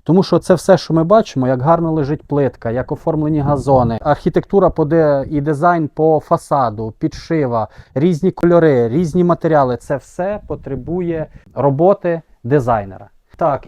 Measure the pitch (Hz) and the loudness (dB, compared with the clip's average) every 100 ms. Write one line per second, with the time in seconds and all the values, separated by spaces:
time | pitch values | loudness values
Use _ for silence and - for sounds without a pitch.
0 | - 180 - 170 - 175 - 180 - 160 | 0 2 2 0 2 2 2 2 2 -2
1 | 165 220 214 135 127 127 139 165 165 160 | 2 2 2 -2 -2 0 0 0 0 -2
2 | 139 147 - 143 131 - 117 123 123 143 | -4 -6 -4 -2 -2 -4 -6 -6 -6 -6
3 | 170 156 151 156 143 143 123 131 117 113 | -4 -2 -2 0 0 0 2 2 2 -2
4 | 151 143 - 170 - 196 180 - 151 165 | -2 -2 0 -2 0 2 2 0 0 2
5 | 151 139 131 147 143 143 175 170 147 - | 2 0 -2 -4 -2 0 0 0 -2 0
6 | 156 156 - 165 - 147 120 107 113 - | 0 0 0 -4 0 -2 -2 -4 -10 -6
7 | 156 - - 165 131 117 107 - - 135 | -8 -6 -4 -2 -2 -2 -6 -10 -10 0
8 | 175 156 185 - 175 170 160 127 117 139 | 0 2 -2 0 2 4 4 4 2 0
9 | 170 180 175 - 165 151 127 120 - 139 | 0 0 0 0 2 2 2 -2 -6 -8
10 | - - 185 208 - 147 143 131 127 180 | -8 -8 -6 -6 -10 -12 -10 -10 -6 -6
11 | 170 160 151 - - 131 139 139 180 - | -4 -6 -8 -14 -12 -2 0 2 2 2
12 | 175 165 - _ 117 143 120 113 98 92 | -2 -4 -8 _ -2 0 2 -2 -4 -14
13 | 101 _ _ - 165 135 | -20 _ _ -4 -2 -2